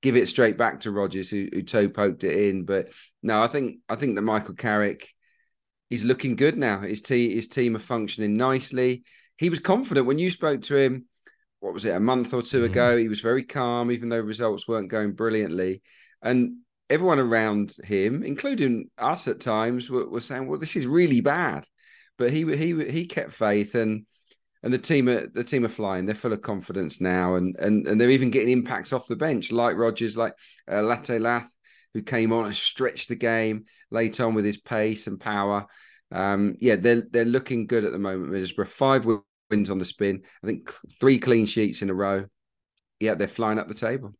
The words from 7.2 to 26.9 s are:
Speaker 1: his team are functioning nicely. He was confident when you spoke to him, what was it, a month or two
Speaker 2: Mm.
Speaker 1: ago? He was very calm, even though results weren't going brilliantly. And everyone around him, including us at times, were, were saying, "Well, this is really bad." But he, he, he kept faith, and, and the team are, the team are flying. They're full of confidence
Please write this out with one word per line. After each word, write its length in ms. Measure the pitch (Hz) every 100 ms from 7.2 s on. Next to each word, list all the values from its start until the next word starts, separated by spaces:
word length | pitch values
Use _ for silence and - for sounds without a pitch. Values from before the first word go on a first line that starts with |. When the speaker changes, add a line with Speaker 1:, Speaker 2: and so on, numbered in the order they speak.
| 120
Speaker 1:
his 140 | 104 113
team 280 | - 123 110
are 40 |
functioning 580 | - 120 104 - 107 104
nicely. 680 | 127 131 127 127 127 127 _ - _ _
He 120 | 175
was 100 | 160
confident 460 | - 202 262 151 127
when 140 | 147
you 100 | 180
spoke 320 | 175 160 139
to 120 | - 143
him, 280 | 135 131 - _ _ _ _ _
what 140 | 98
was 120 | 87 107
it, 100 | 87
a 40 |
month 340 | 110 127 120
or 80 | 127
two 200 | 117 135
Speaker 2:
Mm. 40 | 117
Speaker 1:
ago? 320 | 101 123 120
He 100 | 113
was 100 | 107
very 220 | 113 127
calm, 480 | 127 143 123 120 120
even 180 | 120 117
though 100 | 117
results 480 | 107 110 117 101 -
weren't 220 | 113 98
going 220 | 110 104
brilliantly. 680 | 90 113 110 101 85 92 95 _ _ _ _
And 360 | 113 127 120 - _ _ _
everyone 300 | 151 180 147
around 540 | 127 113 110 104 101 -
him, 400 | 92 101 101 139
including 680 | - 143 277 269 139 117 - -
us 300 | 117 170 -
at 120 | -
times, 480 | - 107 113 123 123
were, 180 | 127 -
were 120 | 120
saying, 260 | 117 127 135
"Well, 120 | 151
this 160 | 160 -
is 100 | 127
really 340 | 160 175 123
bad." 440 | 131 151 165 73 - _ - - - _
But 140 | 123
he, 120 | 151 160 147
he, 340 | 160 165 151
he 140 | 156 170
kept 260 | - -
faith, 440 | - 107 104 101 120
and, 300 | 110 107 107 _ _ _ _ _
and 100 | 120
the 40 | 127
team 300 | - 156 123
are, 200 | 120 67
the 160 | -
team 220 | 120 139 117
are 40 |
flying. 360 | - 104 92 92
They're 100 | 107
full 180 | 123
of 80 | 107
confidence 580 | - 101 87 92 85